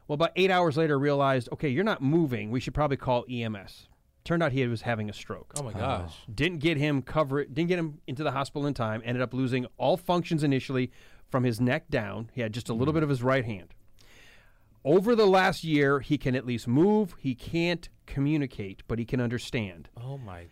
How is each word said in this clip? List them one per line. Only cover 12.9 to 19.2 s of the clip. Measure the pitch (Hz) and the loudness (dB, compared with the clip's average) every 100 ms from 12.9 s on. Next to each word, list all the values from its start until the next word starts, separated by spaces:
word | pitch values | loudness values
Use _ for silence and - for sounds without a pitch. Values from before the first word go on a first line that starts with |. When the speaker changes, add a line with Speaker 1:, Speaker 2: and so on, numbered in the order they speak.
Speaker 3:
Mm. | |
Speaker 1:
bit | 160 | 2
of | 151 | 2
his | 131 | 2
right | 123 135 | 2 0
hand. | 120 95 82 - - - - - - - - _ _ _ | 0 -8 -12 -20 -20 -20 -20 -20 -20 -20 -20 _ _ _
Over | 135 180 202 | 2 4 6
the | 226 | 6
last | 202 190 190 147 | 6 6 4 0
year, | 160 147 139 139 | 0 4 4 2
he | - 147 | 0 0
can | 135 | 2
at | 127 | -2
least | 123 117 117 | -2 -4 0
move. | 131 196 214 190 - | 4 6 4 0 -4
He | 135 | -6
can't | 120 - 170 170 170 - - | -6 -4 -2 0 -2 -8 -20
communicate, | - 139 143 156 135 - 98 98 - | -8 -2 0 0 -2 -6 -12 -12 -6
but | 113 | -6
he | |
can | 113 | -2
understand. | 127 | -2